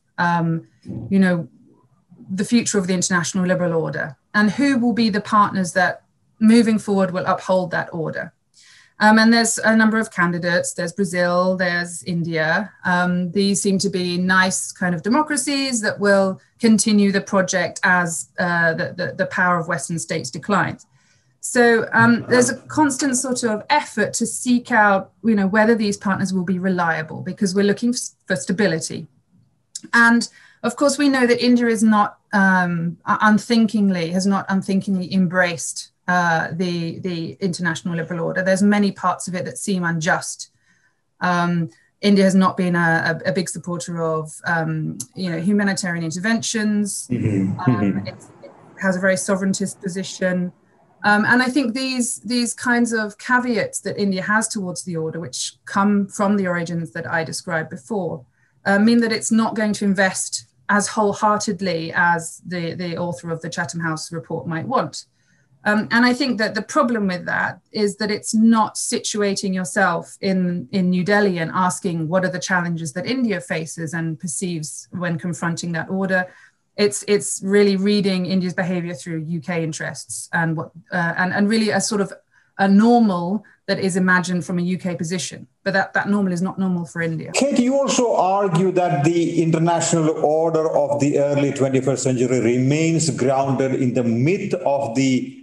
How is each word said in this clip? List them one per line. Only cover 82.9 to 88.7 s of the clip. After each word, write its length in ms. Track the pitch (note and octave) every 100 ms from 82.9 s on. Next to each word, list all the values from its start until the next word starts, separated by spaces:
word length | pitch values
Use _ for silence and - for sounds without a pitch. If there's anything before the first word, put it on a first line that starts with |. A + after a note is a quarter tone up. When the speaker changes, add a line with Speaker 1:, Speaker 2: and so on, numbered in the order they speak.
| A#3+ A3 F3 F3 G#3+ - _ -
Speaker 1:
that 120 | G3
is 180 | F#3+ F#3
imagined 500 | F#3 F3+ F3 F3+ F3
from 120 | F3
a 40 |
U 160 | F3 F3+
K 180 | F#3 E3+
position, 500 | E3 F#3 - D#3+ - _
but 120 | G3
that, 180 | F#3+ -
that 160 | G3 -
normal 240 | G#3 F#3+
is 80 | F3
not 180 | F#3 -
normal 280 | F#3+ F3 E3
for 160 | E3+
India. 300 | E3 D#3+ -
Speaker 2:
Kate, 240 | - C4+ A3
you 160 | B3
also 400 | C#4 C4+ - A#3
argue 580 | F3 F3+ G3 G3+ E3 F#3